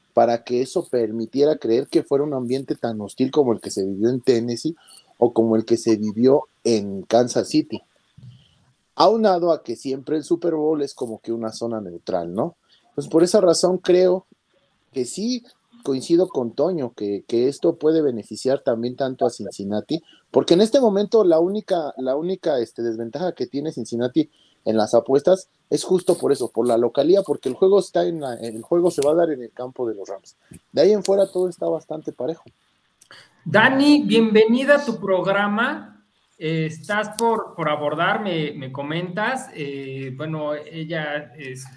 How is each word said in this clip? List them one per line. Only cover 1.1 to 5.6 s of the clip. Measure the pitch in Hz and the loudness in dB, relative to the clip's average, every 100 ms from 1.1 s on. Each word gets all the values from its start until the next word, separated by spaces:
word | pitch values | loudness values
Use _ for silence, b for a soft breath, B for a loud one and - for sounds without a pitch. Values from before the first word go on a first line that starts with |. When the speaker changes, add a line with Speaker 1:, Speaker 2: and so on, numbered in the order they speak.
| 113 113 135 147 151 | -4 -4 2 2 2
Speaker 1:
creer | 113 117 139 | 0 0 2
que | 165 | -2
fuera | - 139 | 0 0
un | 151 | 0
ambiente | 135 120 131 135 | -4 -2 -4 -4
tan | 147 120 107 | -6 -6 -6
hostil | 101 - 131 | -8 -4 0
como | 156 127 | 2 2
el | 101 | 0
que | - | -4
se | 101 | -4
vivió | 95 95 113 | -4 0 0
en | 127 | 2
Tennessee | 135 117 120 117 156 170 b b b _ | 2 2 0 -4 -6 -8 b b b _
o | 117 | 0
como | 117 113 | 2 2
el | 110 | 2